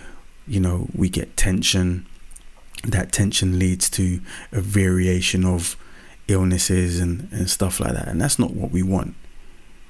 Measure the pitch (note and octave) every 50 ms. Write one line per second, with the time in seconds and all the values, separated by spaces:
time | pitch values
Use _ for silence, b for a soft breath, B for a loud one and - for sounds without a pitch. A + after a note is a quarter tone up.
0 | B B B B B B - - - - - G2 F#2 F2+ F2 F2+ - - - -
1 | - F#3 - - - - - - - G2 F#2 F#2 - - - F#2 F2+ F2+ F2 F2+
2 | - - - - - - - - - - - - - - - - - A2 - F#2
3 | - - - - G2+ G2 - - G2 F#2 F#2 F2+ F#2 F#2 F#2 F2+ - - - -
4 | F#2+ F2+ F2+ F2+ B B B B B B - G#2+ F#2+ G2+ G2+ G2+ F#2+ F#2 F#2 F#2
5 | F2+ F#2 F2+ F2+ F2+ - - F#2 F#2 F#2 F2+ E2+ E2 - - B B B B B
6 | B B B B - - G2+ F#2 F#2 F#2 F#2 F2+ - - F#2 F#2 F2+ F2 F2 F2
7 | F2+ F2 E2+ - - - G2+ G2+ F#2 F#2 - - G2 F#2 - - - - - -
8 | - - - D#2+ A2 C#3+ - - A2 - - - - - - F#2 F#2 F#2+ F#2+ F#2
9 | - - - - - b b b b b b b b b b b b b